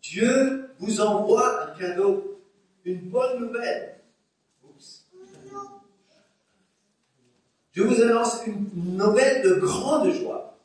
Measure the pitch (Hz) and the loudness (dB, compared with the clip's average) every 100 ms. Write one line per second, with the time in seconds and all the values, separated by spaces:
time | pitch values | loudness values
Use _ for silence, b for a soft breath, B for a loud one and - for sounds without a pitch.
0 | - 170 233 262 269 269 - - 196 196 | -10 0 2 4 2 -2 -10 -10 -6 0
1 | 214 208 208 226 247 220 - - 185 180 | 2 0 4 4 4 0 -8 -8 -6 0
2 | 196 190 - - _ _ _ _ 180 180 | 0 0 -4 -14 _ _ _ _ -8 -8
3 | 180 247 254 254 226 226 240 - - - | -4 -2 -2 -4 -6 -6 -6 -6 -8 -18
4 | _ _ _ _ _ _ _ - - - | _ _ _ _ _ _ _ -20 -20 -20
5 | _ 370 381 392 392 403 403 403 _ _ | _ -20 -20 -20 -18 -16 -16 -20 _ _
6 | _ _ _ _ _ _ _ _ _ _ | _ _ _ _ _ _ _ _ _ _
7 | _ _ _ _ _ _ _ 180 226 233 | _ _ _ _ _ _ _ 0 2 4
8 | 226 226 240 - - 202 202 175 175 185 | 4 4 0 -4 -8 -6 -8 -6 -6 0
9 | 208 214 269 262 190 185 185 - 269 302 | 2 4 4 4 4 4 2 -2 0 2
10 | - - - - - - | 2 0 -4 -8 -12 -20